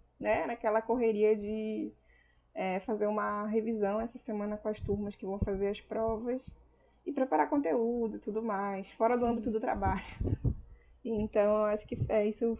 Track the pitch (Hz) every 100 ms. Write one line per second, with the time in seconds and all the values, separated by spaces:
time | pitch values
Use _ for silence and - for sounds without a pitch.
0 | _ _ 208 220 262 233 226 220 226 247
1 | 226 208 214 214 208 220 214 214 - -
2 | _ _ _ _ _ - 190 185 190 214
3 | 208 208 208 208 214 220 220 220 196 214
4 | 226 - - 214 208 208 214 214 - 202
5 | 202 - 185 196 208 196 202 208 - 226
6 | 226 220 240 262 - - - _ _ _
7 | - 277 262 311 285 285 320 262 233 240
8 | 226 214 - 214 226 196 202 196 190 -
9 | 226 240 240 220 214 214 - 202 196 190
10 | - - 190 - - - - - _ -
11 | 226 214 214 214 208 214 214 214 - 240
12 | - 220 208 220 233 220